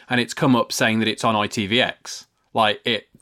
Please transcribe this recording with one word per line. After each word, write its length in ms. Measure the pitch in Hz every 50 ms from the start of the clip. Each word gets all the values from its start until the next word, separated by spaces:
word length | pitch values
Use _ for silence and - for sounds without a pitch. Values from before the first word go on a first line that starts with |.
| - -
and 120 | 127 120
it's 120 | 120 117 -
come 220 | - 160 139 127
up 160 | 117 110 -
saying 280 | - - 131 113 110 110
that 100 | 110 110
it's 160 | 107 - -
on 100 | 117 110
I 120 | 107 104
T 200 | 104 - - 104
V 140 | 95 110 123
X. 460 | 117 - - - _ - - - - _ _ _ _ _ _
Like, 260 | 113 110 104 104 - -
it. 220 | 123 113 101 - _ _ -